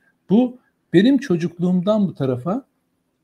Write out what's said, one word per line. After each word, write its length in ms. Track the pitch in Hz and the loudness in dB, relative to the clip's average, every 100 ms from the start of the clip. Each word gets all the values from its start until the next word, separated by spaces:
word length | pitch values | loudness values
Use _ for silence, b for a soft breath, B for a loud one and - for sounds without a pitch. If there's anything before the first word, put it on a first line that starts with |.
| _ _ - | _ _ 0
Bu 280 | 208 254 B B _ _ | 0 0 B B _ _
benim 240 | 170 240 285 | 2 4 2
çocukluğumdan 920 | - 170 170 - 180 180 185 214 185 | 0 -4 -4 -4 -2 0 0 0 -2
bu 60 | |
tarafa 520 | - 135 123 170 247 - _ _ _ _ _ | -2 -4 -4 -4 -6 -8 _ _ _ _ _